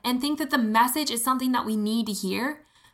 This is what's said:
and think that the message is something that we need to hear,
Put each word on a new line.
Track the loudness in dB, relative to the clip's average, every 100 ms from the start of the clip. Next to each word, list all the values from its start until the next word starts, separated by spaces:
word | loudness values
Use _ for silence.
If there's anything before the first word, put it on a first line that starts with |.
and | -4 -2
think | -2 -2
that | 0
the | 0
message | 2 4 4 2 -2
is | -2
something | 0 2 2
that | 0
we | 0 -2
need | 0 0 -2
to |
hear, | -2 -2 -2 -2 -6 _ _ _